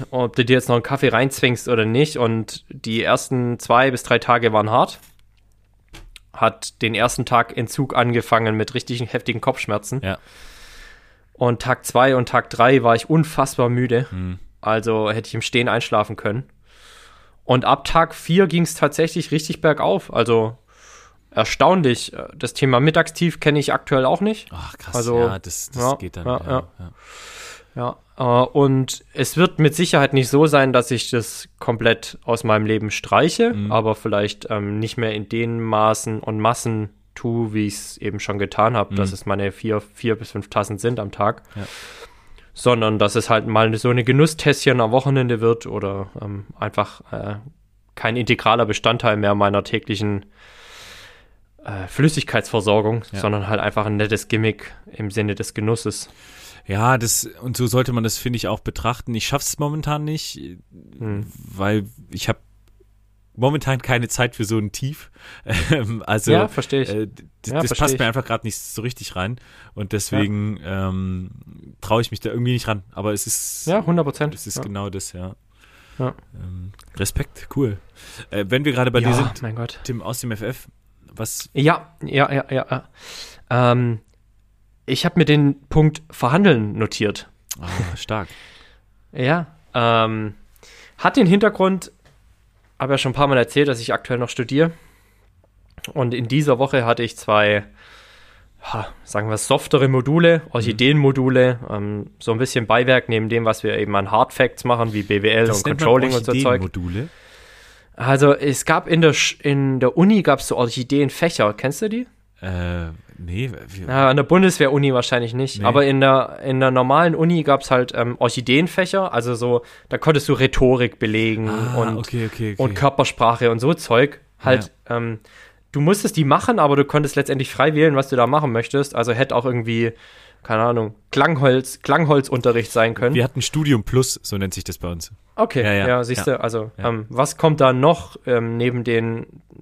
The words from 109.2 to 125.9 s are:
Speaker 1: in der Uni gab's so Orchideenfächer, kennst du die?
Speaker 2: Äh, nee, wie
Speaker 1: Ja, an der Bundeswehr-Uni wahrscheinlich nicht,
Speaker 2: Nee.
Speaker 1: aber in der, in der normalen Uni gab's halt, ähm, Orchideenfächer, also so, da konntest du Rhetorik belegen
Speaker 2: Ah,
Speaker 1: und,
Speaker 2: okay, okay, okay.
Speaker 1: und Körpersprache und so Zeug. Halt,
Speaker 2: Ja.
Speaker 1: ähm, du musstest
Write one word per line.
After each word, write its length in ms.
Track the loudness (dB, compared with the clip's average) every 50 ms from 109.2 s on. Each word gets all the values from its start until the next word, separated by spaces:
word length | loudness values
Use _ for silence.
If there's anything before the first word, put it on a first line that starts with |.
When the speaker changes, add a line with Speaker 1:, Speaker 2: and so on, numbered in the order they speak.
| 0 -2 -2 -2
Speaker 1:
in 380 | -2 0 0 2 2 0 0 2
der 160 | 2 2 4
Uni 240 | 4 6 6 6 4 4
gab's 240 | 2 2 0 0 -4
so 80 | -2
Orchideenfächer, 960 | -2 -2 -2 -2 -6 -4 0 0 2 2 0 -2 -2 -2 -2 0 0 0 0 0
kennst 280 | -2 -4 -6 -4 -4
du 80 | -4 -4
die? 180 | -4 -6 -8 -10 _ _ _ _ _ -14
Speaker 2:
Äh, 460 | -10 -6 -6 -4 -4 -4 -4 -6 -6 -8 -12 -16 -20 _ -20
nee, 320 | -16 -12 -10 -8 -6 -6 -8 -10 -12 -16 -16
wie 140 | -16 -12 -8
Speaker 1:
Ja, 260 | -2 0 2 4 4
an 80 | 4
der 60 | 4 4
Bundeswehr-Uni 720 | 4 6 6 6 6 4 4 2 2 4 2 2 2 2
wahrscheinlich 400 | 2 0 0 0 -2 -2 -2 -4
nicht, 260 | -4 -4 -4 -4 0
Speaker 2:
Nee. 60 | 2
Speaker 1:
aber 200 | 4 4 6 4
in 160 | 4 4 4
der, 380 | 6 6 6 4 2 0 -4 -8 -4
in 160 | -2 0 2
der 120 | 2 4
normalen 440 | 4 4 4 4 4 4 4 4 2
Uni 280 | 2 2 2 2 2 2
gab's 280 | 2 2 2 2 2
halt, 220 | 2 2 2 0 -2
ähm, 200 | -4 -2 -2 -2 0
Orchideenfächer, 960 | 0 0 0 0 0 2 4 4 4 2 0 -2 -2 0 0 -2 -2 0 -2
also 220 | -2 -2 -2 -2
so, 280 | -2 0 0 0 0 -2 -4 -20 -20 _
da 100 | -8 -6
konntest 300 | -2 2 2 2 2 2
du 60 | 0 0
Rhetorik 640 | 2 2 2 2 4 4 4 4 4 2 -2 -2 -2
belegen 480 | -2 0 0 0 0 0 0 -2 -2 -4
Speaker 2:
Ah, 260 | -2 -2 -4 -2 -2
Speaker 1:
und, 220 | -2 -2 -2 -2
Speaker 2:
okay, 280 | -4 -6 -6 -6 -6 -6 -6
okay, 220 | -6 -6 -6 -6 -4
okay. 20 | -2
Speaker 1:
und 120 | -2 -2 0
Körpersprache 760 | 2 0 2 2 2 0 0 0 2 2 4 4 4 2 2
und 80 | 2 2
so 140 | 0 0 0
Zeug. 460 | 0 0 2 4 4 4 4 0 -8 _ _ _ _
Halt, 340 | 2 2 2 2 2 -4 _ _ _ -6
Speaker 2:
Ja. 80 | -6
Speaker 1:
ähm, 220 | -4 -4 -6 -8 -10 _ _ -20 -20 -20 -20 _ _ _ _
du 80 | -2 0
musstest 380 | 2 2